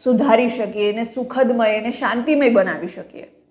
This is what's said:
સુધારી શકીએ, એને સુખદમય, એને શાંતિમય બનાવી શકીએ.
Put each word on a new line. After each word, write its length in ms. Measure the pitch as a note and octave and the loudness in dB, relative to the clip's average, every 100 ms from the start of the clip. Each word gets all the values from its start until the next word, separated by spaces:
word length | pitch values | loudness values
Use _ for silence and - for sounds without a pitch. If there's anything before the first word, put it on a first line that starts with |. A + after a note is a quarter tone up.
સુધારી 460 | B3+ A3 C#4 A3+ B3 | 0 2 4 4 2
શકીએ, 420 | A#3+ G3+ G#3+ G#3 | -2 -6 -2 -2
એને 120 | G#3+ | -2
સુખદમય, 760 | A#3 C4 B3 C4 B3 A#3 A3 G#3+ | -6 -8 -6 0 0 2 0 0
એને 140 | A3+ | -4
શાંતિમય 580 | A#3 A#3 A#3 A#3+ D4 C4 | -4 -4 -2 0 2 4
બનાવી 380 | A#3 F#3 D#3 F3 | 4 2 -2 -8
શકીએ. 440 | F3+ E3+ - - _ _ | -12 -18 -20 -20 _ _